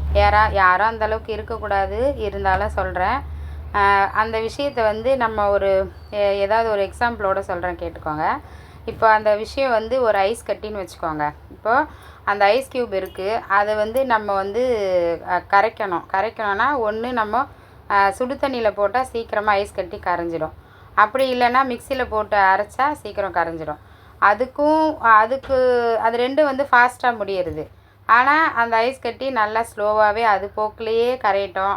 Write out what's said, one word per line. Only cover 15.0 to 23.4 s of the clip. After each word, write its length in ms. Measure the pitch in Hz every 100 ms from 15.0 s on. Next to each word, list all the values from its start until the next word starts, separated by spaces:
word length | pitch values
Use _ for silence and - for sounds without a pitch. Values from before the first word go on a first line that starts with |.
| 170 165 -
அ, 140 | 185 -
கரைக்கணும். 540 | 202 220 - 202 170 -
கரைக்கணும்னா 560 | 190 214 226 214 196 247 294
ஒண்ணு 280 | 214 220 240
நம்ம, 340 | 247 214 226 277 - - - -
அ, 220 | 202 196
சுடு 220 | 190 254
தண்ணியில 360 | 277 277 254 220
போட்டா 300 | 196 202 254
சீக்கிரமா 500 | 262 233 226 214 214
ஐஸ் 220 | 202 202
கட்டி 220 | - 180 208
கரைஞ்சிடும். 560 | 190 175 170 165 156 - - - -
அப்படி 400 | - 208 262 262
இல்லைன்னா 280 | 247 240 254 269
மிக்சியில 380 | 233 - 262 240
போட்டு 280 | 214 208 208
அரைச்சா 560 | 190 190 208 - 277
சீக்கிரம் 420 | - 208 202 196
கரைஞ்சிடும். 460 | 175